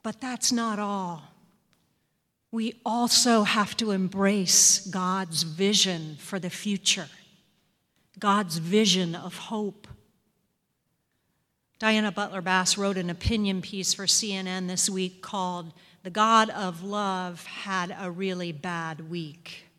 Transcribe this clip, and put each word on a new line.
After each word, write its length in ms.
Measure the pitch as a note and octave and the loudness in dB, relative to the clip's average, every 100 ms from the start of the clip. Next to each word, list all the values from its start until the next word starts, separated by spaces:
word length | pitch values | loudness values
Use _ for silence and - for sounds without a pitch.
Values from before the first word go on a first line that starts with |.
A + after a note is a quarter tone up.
But 200 | G#3 - | -6 -6
that's 280 | C4 B3 - | -8 -2 0
not 280 | A#3+ A3+ G#3 | 0 0 -2
all. 460 | G#3 G3+ F3+ E3 - _ _ _ _ _ _ _ _ _ _ _ _ | -2 -4 -4 -8 -14 _ _ _ _ _ _ _ _ _ _ _ _
We 280 | A3+ A3+ - | -4 -4 -4
also 600 | A3 A#3 A#3+ - B3 A3+ | -2 0 4 4 6 4
have 340 | G#3 A3 G3+ - | 4 2 0 -2
to 140 | A3 | -2
embrace 960 | F#3+ F#3 G3 G3 G3+ F3+ - - - G3 | 0 0 2 2 2 4 6 6 4 0
God's 560 | F#3 F#3 F#3+ F#3 D#3 | -4 0 -2 -2 -4
vision 760 | E3 D#3 G3 G#3 G3 E3+ D#3 D3 | -4 0 2 4 2 0 -8 -12
for 220 | - G3 | -8 -8
the 120 | F3 | -6
future, 580 | - G#3 G3 - F#3+ D3 - _ _ _ _ _ _ _ _ _ - | -6 -4 -2 0 -2 -4 -16 _ _ _ _ _ _ _ _ _ -2
God's 400 | G#3 G3+ F#3 D#3+ | 2 2 2 -4
vision 560 | D#3+ G#3+ G#3+ F#3 F3 | 2 4 6 4 2
of 240 | E3+ E3+ - | -4 -10 -12
hope. 500 | - A3 G#3 G3 - - _ _ _ _ _ _ _ _ _ _ _ _ _ _ _ _ _ _ | -8 -4 -6 -8 -20 -20 _ _ _ _ _ _ _ _ _ _ _ _ _ _ _ _ _ _
Diana 340 | A3 G#3+ G#3+ | 2 4 2
Butler 300 | F#3 G#3 F#3+ | -2 -6 -4
Bass 340 | F3+ F#3 F3+ - | 2 2 4 2
wrote 220 | G3 F#3+ | 0 0
an 100 | F3 | -2
opinion 540 | F3 - A3+ G3+ F#3+ | -2 0 2 2 0
piece 320 | - G3 F3+ | -4 -4 -2
for 120 | - F#3+ | -2 2
C 280 | - A3 | 0 0
N 120 | F#3+ F#3 | -4 -4
N 200 | F#3 F3+ | -4 -4
this 240 | F3+ - | -2 0
week 320 | F#3+ F#3 F#3 | 0 -2 -6
called 500 | - G3+ F3+ F3+ E3 - - _ | -6 -4 -2 -4 -10 -18 -20 _
"The 80 | F#3 | -8
God 400 | F3 A3 A3+ A3 | 2 6 6 6
of 320 | - F#3 E3 | 0 -4 -6
Love 600 | F#3+ G#3 G3+ F#3 F3+ E3+ - | -6 -2 -2 -2 -6 -10 -14
Had 500 | - G3+ F#3+ F3 - | -12 -4 -2 -2 -6
a 120 | F#3 | -8
Really 420 | F3 F#3+ F3+ F3 | -4 -4 -2 -6
Bad 560 | D3+ F3+ E3+ D#3+ D#3 D#3+ | -6 -6 -4 -6 -8 -8
Week." 560 | F3 D#3 - - - - | -8 -8 -12 -18 -18 -20